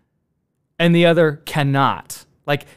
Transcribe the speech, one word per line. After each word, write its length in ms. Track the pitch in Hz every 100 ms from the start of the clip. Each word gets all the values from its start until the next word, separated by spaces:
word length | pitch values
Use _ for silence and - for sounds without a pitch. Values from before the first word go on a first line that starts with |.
| _ _ _ _ _ _ _ -
and 180 | 170 170
the 100 | 170
other 360 | 170 156 147 -
cannot. 800 | 156 139 135 127 92 - - _ _ -
Like, 200 | 143 -